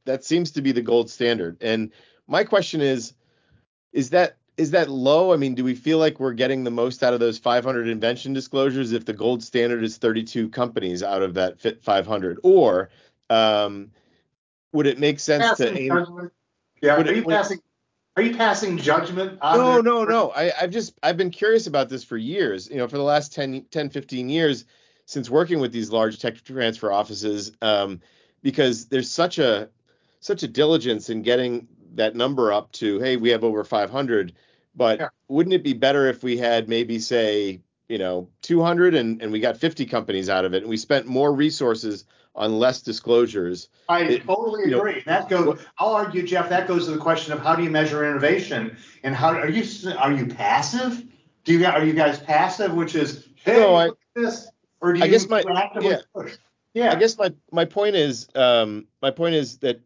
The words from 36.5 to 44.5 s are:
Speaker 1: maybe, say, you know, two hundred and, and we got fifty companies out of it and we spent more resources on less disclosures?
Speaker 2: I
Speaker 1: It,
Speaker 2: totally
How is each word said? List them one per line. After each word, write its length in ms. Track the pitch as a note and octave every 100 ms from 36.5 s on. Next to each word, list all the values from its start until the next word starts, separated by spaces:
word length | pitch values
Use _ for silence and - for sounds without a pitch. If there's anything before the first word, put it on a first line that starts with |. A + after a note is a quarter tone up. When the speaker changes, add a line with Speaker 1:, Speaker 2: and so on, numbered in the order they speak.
| A#2 A2
Speaker 1:
maybe, 280 | A#2 A#2 A#2
say, 600 | A2 A#2+ A2 G#2 G2+ F#2 _ _ -
you 100 | A2
know, 320 | F#2 F2+ F2+ _
two 200 | - E3+
hundred 320 | E3 F3 F3+
and, 260 | D#3+ A2+ A2+
and 100 | A2+
we 100 | G#2+
got 180 | A#2+ A2+
fifty 260 | E3 D#3+
companies 440 | A#2+ A#2 G2 F#2+ F#2+
out 140 | F#2+ F#2
of 80 |
it 80 | F#2
and 80 | A2
we 60 | A2
spent 280 | - C#3 A#2+
more 280 | C3 D3
resources 720 | C#3 D3+ C#3+ B2+ A2 A2+ G2+ - _ _
on 240 | - G#2+ A2
less 220 | B2 B2+
disclosures? 880 | - G#2+ A#2 A#2+ A#2+ G#2 F2 F2+ - _ -
Speaker 2:
I 140 | F3
Speaker 1:
It, 200 | E3 B2
Speaker 2:
totally 380 | - G3 A#3